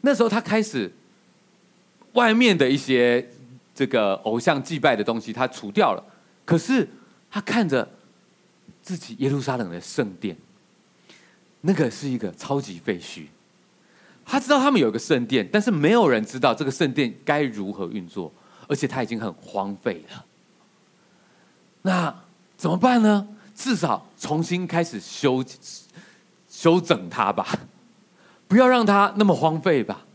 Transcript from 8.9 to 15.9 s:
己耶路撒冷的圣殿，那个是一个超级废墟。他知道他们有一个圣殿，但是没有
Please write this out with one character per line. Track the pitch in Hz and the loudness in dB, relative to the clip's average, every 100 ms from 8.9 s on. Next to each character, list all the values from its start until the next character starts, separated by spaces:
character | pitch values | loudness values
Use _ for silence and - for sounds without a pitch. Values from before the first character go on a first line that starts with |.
| 185 | -12
己 | - 113 | -12 -6
耶 | 135 | -4
路 | 143 | -2
撒 | 123 127 | -4 -6
冷 | 98 | -6
的 | 87 | -8
圣 | - - 110 92 | -8 -6 -6 -6
殿， | 104 80 _ _ _ _ _ _ _ - _ _ _ _ | -10 -10 _ _ _ _ _ _ _ -20 _ _ _ _
那 | 156 | -2
个 | 175 131 | 2 0
是 | - 143 | -2 -6
一 | 123 | -4
个 | 101 | -6
超 | - - 139 | -10 -4 -4
级 | 131 87 | -4 -10
废 | 98 90 | -6 -6
墟。 | - - 76 _ _ _ _ _ _ _ _ _ | -8 -16 -18 _ _ _ _ _ _ _ _ _
他 | - - | -4 -4
知 | - | 2
道 | 285 | 2
他 | 269 | 4
们 | 247 | 2
有 | 120 | 2
一 | |
个 | 110 | -2
圣 | - 135 120 | -2 -2 0
殿， | 131 92 | -2 0
但 | 208 | 0
是 | 208 | 0
没 | 175 | 2
有 | 151 | 4